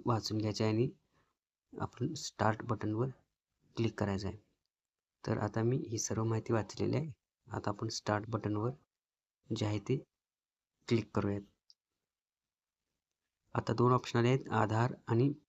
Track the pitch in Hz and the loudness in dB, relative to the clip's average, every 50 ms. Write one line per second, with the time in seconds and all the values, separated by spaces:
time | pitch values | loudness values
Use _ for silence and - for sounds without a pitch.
0 | - 120 117 107 - - 110 107 107 107 101 - 110 110 107 110 127 - - _ | 2 2 0 0 0 -2 -2 0 0 0 0 2 2 4 4 4 2 0 -2 _
1 | _ _ _ _ _ _ _ _ _ _ _ _ _ _ - - 98 - - - | _ _ _ _ _ _ _ _ _ _ _ _ _ _ -8 -6 -6 -6 -4 -4
2 | 123 165 156 - - - - - 104 110 107 - - 117 107 - - 107 107 113 | -4 -4 -4 -6 -10 -8 -2 0 2 2 2 0 -2 -4 -4 -2 -2 -2 -2 -2
3 | 127 135 - _ _ _ _ _ _ _ _ _ _ _ - - 113 107 - - | -2 -4 -6 _ _ _ _ _ _ _ _ _ _ _ -2 -2 -2 0 0 0
4 | 104 101 98 92 98 92 - - - _ _ _ _ _ _ _ _ _ _ _ | -2 0 -2 -2 -4 -6 -8 -10 -14 _ _ _ _ _ _ _ _ _ _ _
5 | _ _ _ _ - - 110 - 104 104 - 113 113 120 131 139 - 110 113 107 | _ _ _ _ -4 -2 -2 0 -2 -2 -2 0 0 0 0 0 -2 -4 -6 -4
6 | - - 104 110 113 113 113 110 - - 117 110 104 - - - 101 104 117 131 | -4 -4 -2 -2 0 0 0 0 0 0 0 0 0 -2 -4 -2 0 0 0 0
7 | 160 156 - _ _ _ _ _ _ - 107 107 - 104 98 - 110 113 - - | -2 -4 -8 _ _ _ _ _ _ -8 -6 -4 -4 -4 -4 -4 -4 -6 -6 -4
8 | - - 107 104 107 107 113 107 - 104 104 104 110 127 139 - _ _ _ _ | -2 0 0 0 0 -2 -4 -4 -2 -2 -2 -2 -2 -4 -4 -8 _ _ _ _
9 | _ _ _ _ _ _ _ _ _ - - - 107 104 107 107 - - 131 143 | _ _ _ _ _ _ _ _ _ -6 -4 -2 -2 -2 -2 -2 -2 -2 -2 -2
10 | - _ _ _ _ _ _ _ _ _ _ _ _ _ _ _ _ - 120 113 | -4 _ _ _ _ _ _ _ _ _ _ _ _ _ _ _ _ 0 2 2
11 | 110 - - 107 98 101 101 101 98 - _ _ _ _ - _ _ _ _ _ | 2 0 -2 0 0 0 0 -2 -6 -10 _ _ _ _ -20 _ _ _ _ _
12 | _ _ _ _ _ _ _ _ _ _ _ _ _ _ _ _ _ _ _ _ | _ _ _ _ _ _ _ _ _ _ _ _ _ _ _ _ _ _ _ _
13 | _ _ _ _ _ _ _ _ _ _ - 120 - - 117 120 120 123 127 123 | _ _ _ _ _ _ _ _ _ _ -4 -2 -2 0 2 4 6 6 4 4
14 | - - - 120 117 123 135 139 - - 107 110 110 104 107 113 120 131 - - | 2 0 2 4 4 4 4 2 0 0 2 2 2 2 2 2 2 0 -2 -4
15 | - - 113 117 135 143 143 - _ | -2 0 2 4 4 2 0 -2 _